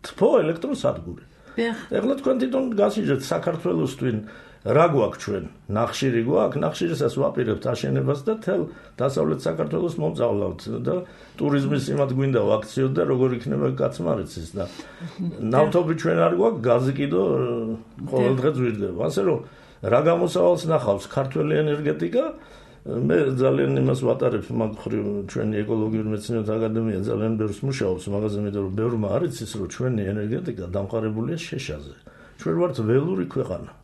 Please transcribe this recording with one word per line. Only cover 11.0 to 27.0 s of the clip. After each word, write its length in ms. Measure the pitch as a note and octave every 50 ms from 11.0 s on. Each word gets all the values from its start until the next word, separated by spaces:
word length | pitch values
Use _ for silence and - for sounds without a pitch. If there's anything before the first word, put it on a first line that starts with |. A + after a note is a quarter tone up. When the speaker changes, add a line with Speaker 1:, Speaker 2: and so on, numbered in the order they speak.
| F3+ - - - - - -
Speaker 1:
ტურიზმის 500 | - C3+ D3 C#3+ C#3+ C#3 C3+ D3 C3+ B2+
იმად 260 | - C3+ C#3+ C#3 C3
გვინდა 300 | B2+ C3 C3+ C3+ C3 A2+
ვაქციოთ 520 | G2+ G#2 G#2+ G#2+ - - - C3+ C3 C3 C3+
და 80 | E3 E3+
როგორ 240 | C#3+ C3+ B2+ B2+ C3 B2
იქნება 320 | B2 A#2+ C#3+ C#3+ C#3 C#3+ C3 C3+
კაცმა 320 | C3+ C3+ C3 C3 - E3+ E3
არ 120 | C#3+ G#2+ F#2
იცის 260 | - - - D#2+ D#2+
და 140 | E2+ - F2 - - - - - - - F3 E3 - - F#3 E3+ - -
ნავთობი 520 | A2+ A2 A#2+ C3+ D3+ - - F3 F3 D#3 E3
ჩვენ 260 | D#3 - E3 E3 E3
არ 160 | E3 - E3+
გვაქვს, 280 | F3 G3+ - G#3+ D3+ A2+
გაზი 280 | B2+ A#2 B2 C3 C3 C3+
კიდო, 280 | C3 C#3+ C#3+ D#3+ F#3 G3
ე, 220 | F3+ C#3 C3 B2+ A#2+ A#2+ A#2+ A2+ A2 A2+ A2+ - - - - - -
ყოველ 240 | C3 B2+ B2 B2 C3+
Speaker 2:
დიახ. 80 | B2+
Speaker 1:
დღე 100 | B2 D#3
ძვირდება. 500 | D3 B2+ B2+ A#2+ A2 G#2 G2+ F#2+ F2 E2+ -
ასე 200 | D#3 - G3 G3
რომ, 160 | F#3 D3 - - - - - - - - - -
რა 180 | - - D#3
გამოსავალს 640 | D3+ D#3+ E3+ F3 F3+ E3+ E3 F3+ F3 F3 F3 D#3+ -
ნახავს 400 | D#3+ D#3+ D3 - G#2+ G2+ G2 - - -
ქართველი 420 | - C3+ C3 - D#3 D3+ D3 D#3
ენერგეტიკა? 680 | D3 D#3 D3+ D3 D3 D3+ D3 D#3 D3+ E3 F3 F3 A#3+ D#4 D#4+ - - - - - - - - - - -
მე 340 | C#3+ - A#2 B2+ C#3+ E3 F3 D3+ C3+ C3
ძალიან 340 | B2+ C3 C3 C3+ C#3 C#3 C3+ C3+ C3+
იმას 200 | C3 C3 C3 C3
ვატარებ, 440 | C3 A#2+ A#2+ B2 - B2+ A2+ G#2+ F#2 -
მაგ 240 | A#2+ A#2 A2 A2 A2
ხრივ 280 | G#2+ - - A2 G#2+ G#2 G#2 G2+ G2+ G2
ჩვენი 300 | F#2+ - A#2 G#2+ G#2+ G#2+
ეკოლოგიური 520 | G#2 G#2+ G#2+ A2+ A2 G#2+ A2 A2 A2 G#2+ G#2+
მეცნიერებათა 440 | G#2+ G2+ G#2+ - A#2+ A2+ G#2+ G#2 G#2+
აკადემია 440 | A2+ A2+ A2 A2 A2+ A2+ A2+ G#2 F#2